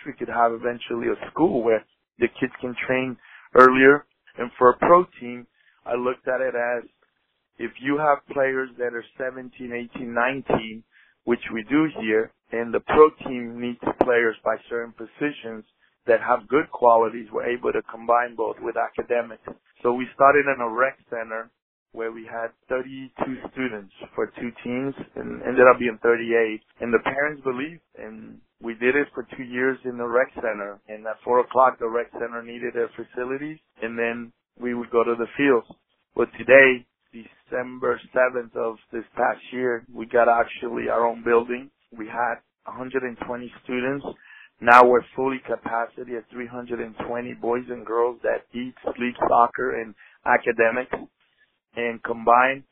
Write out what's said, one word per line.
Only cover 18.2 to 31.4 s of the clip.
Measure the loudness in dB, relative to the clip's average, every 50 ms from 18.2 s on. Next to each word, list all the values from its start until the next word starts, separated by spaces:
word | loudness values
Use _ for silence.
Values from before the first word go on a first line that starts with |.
| 0 -2 -4 -6
both | -6 -6 -6 -6
with | -8 -6 -4 -4
academics. | -4 -4 -6 -8 -6 -4 -4 -4 -4 -6 -12 -18 _ -18 -20 -20 _ _ _ _
So | -2 -2
we | -2 -2 -4 -8 0
started | 4 4 6 6 4 2
in | 0 -2 -2
a | -4 -4
rec | -2 0 -2 -2 -2 _ _ _
center | -10 -10 -10 -8 -10 -10 -12 -14 _ _ _ _ _ _ _ _ -12
where | -10 -8 -8
we | -8 -10 -14 -12
had | -10 -10 -10 -10 -12 _ _ -6
thirty-two | -6 -6 -6 -8 -12 -16 -16 -16 _ -8 -8 -8 -8 -10 -14 -14
students | -10 -8 -8 -8 -8 -10 -14 -18 _ -20 -20 -12 -8
for | -6 -6 -6 -8 -10
two | -12 -12 -12 -12 -10
teams | -8 -6 -6 -6 -6 -8 -10 -14 -14 _
and | -14 -12 -12 -12 -10
ended | -8 -2 4 6 8
up | 8 8 6
being | 2 -4 -4 0 0
thirty-eight. | 0 2 0 0 0 0 0 0 0 -2 -8 -12 _ _ -10
And | -2 0 0
the | 0 0
parents | -2 -2 -2 -4 -4 -6 -6
believed, | -6 -6 -6 -6 -8 -10 -12 -16 _ _ _ -18
and | -18 -16 -16 -18 -18 -20 -20 -20 _ _ _ _
we | -12 -12 -6
did | 0 0 2 2
it | 2 0 -2 -6
for | -10 -12 -12 -14
two | -14 -12
years | -10 -4 -2 -2 -2 -2 -4 -8
in | -10 -8 -8
the | -6
rec | 0 2 2 2 0 -2
center. | -6 -6 -6 -6 -6 -8 -10 -12 -16 _ -18
And | -16 -12 -10 -10
at | -12 -8 -4
four | 0 2
o'clock, | 2